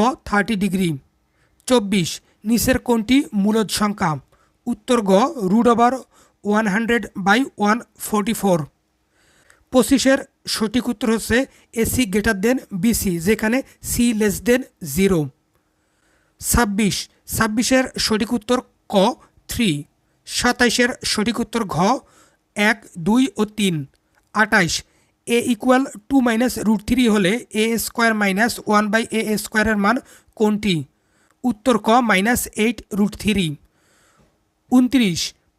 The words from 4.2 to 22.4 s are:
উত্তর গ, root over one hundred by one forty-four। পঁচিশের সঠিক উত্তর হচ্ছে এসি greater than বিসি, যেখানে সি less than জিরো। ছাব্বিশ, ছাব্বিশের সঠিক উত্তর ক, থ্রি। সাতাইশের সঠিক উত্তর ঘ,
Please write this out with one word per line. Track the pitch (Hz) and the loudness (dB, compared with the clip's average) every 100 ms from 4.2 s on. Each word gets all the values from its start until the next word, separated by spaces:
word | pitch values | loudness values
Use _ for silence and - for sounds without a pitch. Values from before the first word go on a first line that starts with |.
| - _ _ _ - | -10 _ _ _ -8
উত্তর | 240 - 240 202 | -8 -2 0 4
গ, | 196 269 302 185 | 2 2 -2 0
root | 214 240 | 2 4
over | 233 240 254 233 _ _ _ 202 208 | 4 2 0 -8 _ _ _ -2 0
one | 220 | 0
hundred | 196 233 233 202 - 190 | -2 0 -2 -4 -4 0
by | 214 277 - 208 | 2 0 0 0
one | 226 - - - | 0 -4 -16 -4
forty-four। | 208 208 214 196 170 143 _ _ _ _ _ _ _ _ _ _ | -2 -2 -2 0 0 -2 _ _ _ _ _ _ _ _ _ _
পঁচিশের | 254 - 269 262 269 - _ - - | 0 2 2 2 0 -2 _ -10 -4
সঠিক | 214 247 240 | -2 -2 -4
উত্তর | - 233 | -4 -2
হচ্ছে | 226 - 226 269 _ _ 233 | -2 0 -2 -2 _ _ -4
এসি | 226 254 226 | -2 -2 -2
greater | 208 214 196 | 0 0 0
than | 226 262 - 190 | 0 -2 -4 -2
বিসি, | 220 208 202 170 170 | 0 0 -2 -2 0
যেখানে | 220 214 247 - _ - | 0 0 -2 -4 _ -6
সি | - 240 220 | 0 0 2
less | 208 170 190 | 0 0 0
than | 254 262 _ 160 139 | 0 -2 _ -6 0
জিরো। | 196 175 139 - _ _ _ _ _ _ _ _ _ _ - | 2 2 -2 -10 _ _ _ _ _ _ _ _ _ _ -2
ছাব্বিশ, | 240 226 196 208 - - _ - - | 0 0 0 -2 -2 -8 _ -10 -4
ছাব্বিশের | 220 214 226 262 262 196 - | -2 0 2 0 0 -4 -2
সঠিক | 214 220 240 | -2 -2 -4
উত্তর | - 247 - _ - | -2 -4 -4 _ -2
ক, | 208 202 311 _ _ - | 2 2 0 _ _ -10
থ্রি। | - 220 147 147 _ _ _ - - | -2 -2 -2 -8 _ _ _ -10 -2
সাতাইশের | 247 240 240 - 247 - - | 0 2 0 2 0 -2 -6
সঠিক | - 214 226 | -4 -2 -4
উত্তর | 226 233 196 143 | -4 -6 -4 0
ঘ, | 190 262 - _ _ _ | 0 0 -4 _ _ _